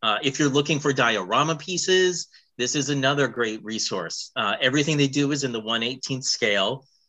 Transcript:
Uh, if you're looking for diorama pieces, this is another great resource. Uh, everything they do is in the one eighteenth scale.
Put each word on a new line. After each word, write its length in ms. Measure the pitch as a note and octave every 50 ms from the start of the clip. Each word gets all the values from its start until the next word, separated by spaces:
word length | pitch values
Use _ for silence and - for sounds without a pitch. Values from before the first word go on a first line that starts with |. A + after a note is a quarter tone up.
| -
Uh, 160 | A2 G#2 G#2+ -
if 160 | C#3 C3+ -
you're 80 | D3+ C#3+
looking 320 | C3 C#3+ C#3+ D3 E3 C#3
for 120 | - D3 C3+
diorama 640 | C3 B2+ A#2 A2+ G#2 F#2 F2+ G#2+ B2+ D3 D#3 D#3+
pieces, 720 | D3 - - F#3 E3 - - F#3 F#3 F#3 F3+ F3+ E3 - - - - _ _ _ -
this 160 | A#2+ B2+ -
is 160 | D3+ C3+ -
another 380 | D3 C#3 C3 C3+ C#3+ C#3+ C#3 B2
great 340 | A2+ B2 A#2+ A2 G#2+ A2 G#2+
resource. 680 | G#2+ A2 A2 - - A2 F#2+ E2+ E2 - - - - -
Uh, 220 | B2+ A2+ G2+ G2+ -
everything 360 | C#3 B2+ B2+ D3+ C#3+ D3 D#3
they 100 | D3 C#3+
do 240 | C3+ C3 F#3 C#3+ C#3
is 140 | D3+ C#3+ C3+
in 80 | B2+ A#2+
the 80 | A2+
one 240 | G#2+ A2 A2+ A#2 A#2
eighteenth 400 | A#2+ C3 B2+ - - C3+ B2+ B2+
scale. 600 | - - - B2+ A2 G2+ G2+ F#2+ G#2 B2+ C#3 - _ _ _ _